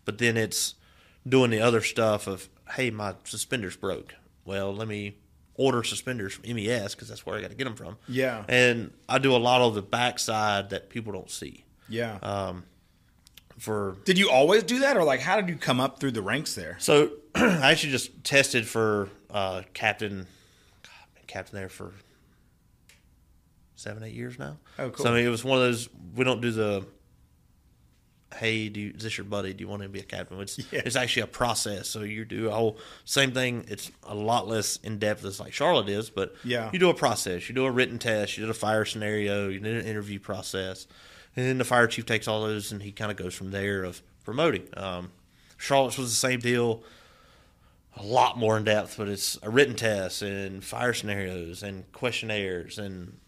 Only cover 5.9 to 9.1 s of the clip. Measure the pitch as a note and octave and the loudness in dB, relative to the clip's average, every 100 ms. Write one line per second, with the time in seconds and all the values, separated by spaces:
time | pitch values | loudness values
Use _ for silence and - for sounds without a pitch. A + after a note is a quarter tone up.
5.9 | G#2 - B2 F#2+ - G2+ A#2+ G#2 A#2+ G2 | -4 -4 -4 -6 -8 -6 -2 0 0 -2
6.9 | - A2 G#2 - G#2 F#2+ A2+ C3 G#2+ G2+ | -8 -14 -14 -8 -8 -8 -8 -8 -8 -12
7.9 | G#2+ - B2+ C3 A2+ G#2 B2 B2 A#2+ G2 | -14 -6 -2 -2 -2 0 6 6 4 -2
8.9 | - - | -10 0